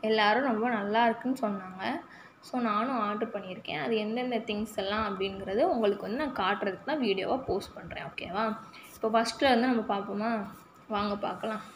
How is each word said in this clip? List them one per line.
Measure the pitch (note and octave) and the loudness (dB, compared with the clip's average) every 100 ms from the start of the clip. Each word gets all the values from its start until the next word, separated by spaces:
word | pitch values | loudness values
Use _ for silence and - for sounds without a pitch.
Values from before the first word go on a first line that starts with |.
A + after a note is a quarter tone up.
| A3 | 4
எல்லாரும் | A3 G#3 A3+ C4+ | 4 6 4 2
ரொம்ப | G#3+ A#3+ A3+ | 2 2 0
நல்லா | G3+ A3 A#3 | 2 4 4
இருக்குன்னு | A3+ B3 C4+ A3 | 2 -2 0 -2
சொன்னாங்க. | G3 F#3 F#3 G#3 D4 - - - - - | -2 -8 -6 -4 -4 -8 -20 -20 -20 -8
So, | B3+ A#3 | -2 0
நானும் | G#3 B3 B3+ G#3 | 0 0 0 0
order | G#3+ A3+ G3+ | -2 -2 -4
பண்ணியிருக்கேன். | F#3 F3+ - - B3+ | -8 -10 -8 -4 0
அது | A3 G#3+ | 0 0
எந்தெந்த | A#3 B3+ A#3 A3+ | -2 0 -2 -2
things | G#3 A3 - | -4 -2 -2
எல்லாம் | G3 G#3+ G#3+ | -2 0 0
அப்படிங்கிறது | F#3+ G3 F#3+ G3 G3+ F4 | -2 -2 -4 -2 2 4
உங்களுக்கு | C4+ G#3+ G3 F#3 | 4 2 2 -2
வந்து | A#3+ | -2
நான் | D4+ - | -2 0
காட்டுறதுக்கு | F#3+ G3+ G3+ F3+ - | 0 2 0 -4 -4
தான் | D4+ A#3 | 0 2
வீடியோவா | F#3+ - - - | 2 0 -2 0
post | F#3 - - | -4 -4 -14
பண்றேன். | E3+ D3+ C#3+ | -12 -10 -10
ஓகேவா? | - - F#3 A3 G#3+ - - - - | -10 -6 -2 -2 -4 -10 -18 -18 -4
இப்போ | A3 A3+ | 2 4
ஃபர்ஸ்ட்ல | A3+ - C#4 | 2 2 6
இருந்து | A#3+ B3+ | 6 6
நம்ம | A#3 G#3 G3+ | 2 2 -2
பார்ப்போமா? | G3+ G3+ A3+ A3+ G3 - - - - G#3 | -2 -2 -2 -2 -4 -12 -20 -20 -6 -2
வாங்க | G#3 G3+ - | -2 -2 -2
பார்க்கலாம். | F#3 A3 G#3+ - | -4 -4 -6 -10